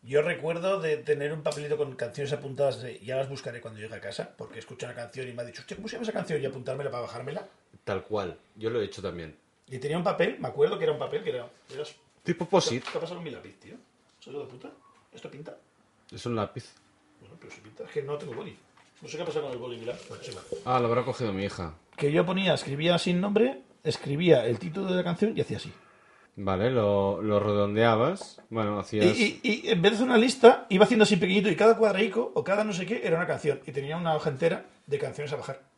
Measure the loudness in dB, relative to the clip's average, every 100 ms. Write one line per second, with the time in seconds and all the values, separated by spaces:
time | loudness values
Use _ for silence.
0 | 2 2 2 -2 -4 -4 -2 -2 -2 -2
1 | -2 -2 -2 -4 -6 -6 -4 -2 -4 -4
2 | -8 -6 -6 -6 -8 -2 0 0 -10 -12
3 | -6 -4 -4 -6 -10 -12 -14 -14 -12 -10
4 | -10 -10 -12 -12 -16 -14 -16 -12 -12 -10
5 | -12 -12 -12 -10 -10 -12 -14 -12 -10 -8
6 | -6 -6 -4 -2 -4 -6 -8 -6 -6 -6
7 | -8 -8 -8 -10 -10 _ _ -12 -6 -6
8 | -2 -4 -4 -8 _ -6 -4 -2 -2 -4
9 | -8 -8 -12 -16 _ _ _ -8 -4 -2
10 | 0 2 0 0 -6 2 2 4 0 0
11 | -4 -4 -4 -6 -8 -18 _ -12 -12 -14
12 | _ _ -6 -4 4 4 4 -2 -4 -6
13 | -6 -8 -12 -12 -18 -20 -20 -20 _ _
14 | _ _ -14 -12 -12 -14 -18 -20 _ _
15 | _ -18 -18 -16 -16 -18 _ _ _ _
16 | _ -10 -4 -2 -2 -6 -16 -20 _ _
17 | _ _ -20 -20 -20 -20 -20 -16 -6 -6
18 | -4 -6 -8 -10 -12 -16 _ _ _ _
19 | -14 -8 -4 -4 -4 -6 -8 -8 -8 -10
20 | -12 -16 -14 -14 -10 -8 0 2 4 2
21 | 0 -4 -4 -2 -4 -4 -8 -10 _ -2
22 | 0 2 2 0 2 0 0 -2 2 2
23 | 2 0 2 4 4 2 -14 _ -4 -4
24 | -4 2 6 6 6 -2 -4 -4 -2 0
25 | 0 2 0 2 -2 -4 -8 -16 -20 _
26 | _ _ _ -6 -2 2 4 4 4 4
27 | 4 2 2 2 4 2 2 4 6 6
28 | 4 0 -8 -18 -8 -4 -2 -2 -2 4
29 | 4 4 0 0 -2 -2 0 4 4 4
30 | 4 6 4 10 10 10 2 4 6 8
31 | 6 6 4 2 2 6 6 6 4 4
32 | 0 0 -2 -2 0 0 0 -2 -4 -2
33 | 0 0 0 -2 -2 -2 -4 -6 -6 -4
34 | 0 0 0 0 0 0 -8 _ -6 -4
35 | -4 -6 -6 -6 -8 -12 _